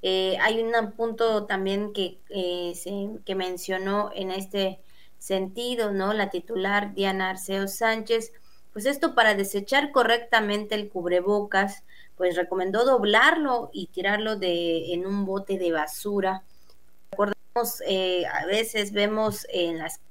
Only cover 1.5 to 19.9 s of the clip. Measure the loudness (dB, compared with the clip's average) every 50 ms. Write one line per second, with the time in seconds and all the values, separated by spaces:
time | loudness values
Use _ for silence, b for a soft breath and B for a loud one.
1.5 | -2 -2 0 0 0 0 -2 -4 -2 -4 -4 -4 -4 -12 -16 -8 -6 -4 -2 -2
2.5 | -2 -2 -4 -6 -6 -8 -8 -8 -6 -6 -6 -6 -8 -10 -8 -4 -4 -2 -2 -4
3.5 | -4 -6 -4 -4 -4 -2 0 0 0 0 0 -2 -4 -6 -4 -4 -4 -6 -6 -4
4.5 | -2 0 0 0 -2 -4 b b b b b b b -16 -4 -2 0 0 0 -2
5.5 | -4 -6 -4 -2 0 0 0 0 0 0 0 2 2 2 0 0 -2 -6 -6 -4
6.5 | -4 -2 0 2 0 0 0 -2 -2 0 0 0 2 0 -2 -2 -2 -6 -4 -4
7.5 | -2 -2 -2 -2 -2 0 2 2 2 0 0 0 0 0 0 -4 b b b b
8.5 | b b b -12 -10 -2 0 0 2 2 0 2 4 6 6 6 6 4 0 0
9.5 | 0 -4 -2 2 2 2 2 4 4 4 6 6 4 4 4 4 2 4 4 4
10.5 | 0 0 0 -2 -2 -4 -4 -4 -6 -4 0 2 2 4 4 4 2 2 2 2
11.5 | 2 2 2 2 -2 -10 B B B B B B -4 0 0 2 2 2 -2 0
12.5 | 0 -2 0 2 2 4 6 6 6 6 6 6 6 8 8 8 6 4 2 2
13.5 | 2 0 0 -4 -8 -10 -10 -8 -6 -2 0 0 0 0 0 -2 -2 0 0 0
14.5 | 0 2 2 0 0 0 0 -2 -4 -2 -2 -2 -2 -2 0 0 -2 -4 -2 -2
15.5 | -2 0 0 0 2 0 0 -2 -6 -8 -6 -2 -2 0 0 0 -2 -2 -8 b
16.5 | b b b b b b -18 -18 -18 -18 -14 -10 0 0 0 0 0 -6 -8 -4
17.5 | -2 -2 0 0 -4 -4 -2 0 0 0 2 2 2 0 0 0 -2 -2 -2 0
18.5 | 0 0 0 0 -2 -2 -2 0 2 2 2 2 2 2 0 0 -2 -4 -8 -4
19.5 | 0 0 0 0 0 -2 -4 -6